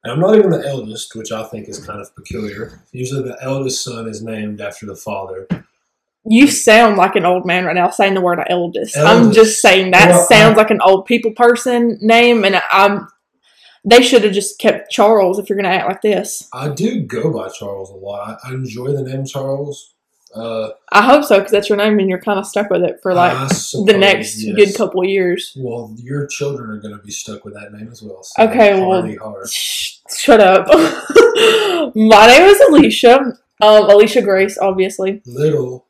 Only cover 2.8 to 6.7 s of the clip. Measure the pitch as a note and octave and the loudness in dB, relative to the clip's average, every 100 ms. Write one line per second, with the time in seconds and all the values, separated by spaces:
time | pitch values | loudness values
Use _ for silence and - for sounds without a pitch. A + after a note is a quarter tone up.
2.8 | _ B2+ B2+ C#3 B2+ A#2+ C3 C3+ C3 - | _ -14 -10 -8 -10 -12 -10 -8 -6 -8
3.8 | B2 A2+ A2+ G#2 A2 A2 G#2+ G#2 G2+ - | -10 -12 -14 -12 -12 -10 -10 -12 -14 -14
4.8 | G#2 F#2+ - G2 F#2+ F#2+ F#2+ - _ _ | -18 -16 -12 -12 -12 -16 -10 -12 _ _
5.8 | _ _ _ _ A3 A3+ C#4+ - - | _ _ _ _ 0 4 4 2 2